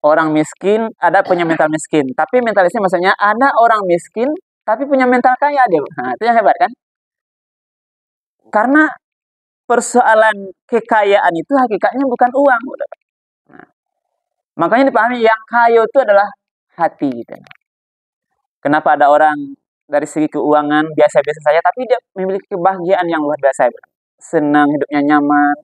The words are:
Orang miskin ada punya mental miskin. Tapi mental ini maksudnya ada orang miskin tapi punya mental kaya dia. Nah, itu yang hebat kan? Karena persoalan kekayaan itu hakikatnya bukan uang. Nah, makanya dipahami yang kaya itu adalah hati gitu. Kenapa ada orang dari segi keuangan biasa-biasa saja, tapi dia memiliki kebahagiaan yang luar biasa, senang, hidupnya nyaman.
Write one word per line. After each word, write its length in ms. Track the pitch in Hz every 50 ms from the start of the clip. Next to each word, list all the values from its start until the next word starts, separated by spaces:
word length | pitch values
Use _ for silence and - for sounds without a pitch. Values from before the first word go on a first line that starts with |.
Orang 320 | - 151 156 165 160 156 151
miskin 560 | 156 151 - - _ - 190 208 220 226 220 - _
ada 240 | - 175 165 196
punya 240 | 190 - 185 175 170
mental 240 | 165 165 - 160 156
miskin. 400 | 156 156 - - - 156 139 131 123 -
Tapi 240 | 156 - - 254
mental 240 | 240 226 202 196 185
ini 160 | 180 - 233
maksudnya 320 | 196 180 185 175 175 190 208
ada 400 | - 202 208 214 226 269 - - 220
orang 240 | 233 233 226 214 196
miskin 400 | 180 170 170 - - _ 220 240 285 311 370 _ _ _ _ _
tapi 240 | - 214 233 277 277
punya 160 | 285 262 262
mental 320 | 247 254 247 240 262 254 -
kaya 240 | 277 294 294 277 254 226
dia. 120 | 175 151 135 - - -
Nah, 160 | 123 127 123 -
itu 80 | 214
yang 80 | 233 233
hebat 240 | 226 208 175 147 -
kan? 160 | 175 208 240 _ _ _ _ _ _ _ _ _ _ _ _ _ _ _ _ _ _ _ _ _ _ _ _ _ _ _ _ _ _ _ _ _ _ 220
Karena 400 | - 214 220 247 277 311 311 294 - _ _ _ _ _ _ _ _ _ _ _ _ _
persoalan 880 | _ - 240 233 233 - - 247 - - 220 214 214 220 208 202 196 190 - _ _
kekayaan 640 | _ 240 226 226 - 233 214 208 202 202 - - 175 170 165
itu 160 | 151 _ 277
hakikatnya 480 | 269 254 233 214 180 - 202 196 254
bukan 280 | 277 269 240 226 247 247 247
uang. 280 | 277 285 277 254 226 233 - - - - - - _ _ _ _ _ _ _ _ _ _ _ _
Nah, 120 | - - _ _ _ _ _ _ _ _ _ _ _ _ _ _ _ _ _ _ -
makanya 320 | 165 170 220 247 269 269
dipahami 320 | - 226 214 240 247 240
yang 160 | 226 220 220 220 -
kaya 400 | _ 226 240 233 233 233 233 220
itu 120 | 220 _ 277
adalah 240 | 240 208 202 202 202 202 - _ _ _ _ _ _ _ _
hati 400 | - 165 156 - _ 151 139 123
gitu. 160 | 117 113 - - - _ _ - _ _ _ _ _ _ _ _ _ _ _ _ _ _ _ _ _ _ _ _ _
Kenapa 400 | _ 143 147 151 151 170 151 143
ada 80 | 143
orang 480 | 143 147 151 156 151 151 147 143 139 139 _ _ _ _ _ _
dari 160 | _ 143 147
segi 240 | 151 151 - 160 151
keuangan 720 | 151 - 151 - 147 147 151 147 147 151 151 156 160 156 147
biasa-biasa 420 | 147 147 - 156 143 147 151 156 147
saja, 160 | 151 147 165
tapi 240 | - 175 - - 254
dia 160 | 214 240 233 _ _ _ 196
memiliki 320 | 190 190 190 196 - _
kebahagiaan 560 | 208 180 170 190 190 190 170 175 190 185 180
yang 160 | 170 165 156
luar 160 | 151 143 151 147
biasa, 320 | 139 135 131 - 143 120 117 - _ _ _ _ _ _ _ _
senang, 480 | - - - 160 151 147 147 147 147 143 147
hidupnya 400 | 143 147 - 147 147 143 143 151
nyaman. 400 | 147 143 143 147 147 143 143 143 147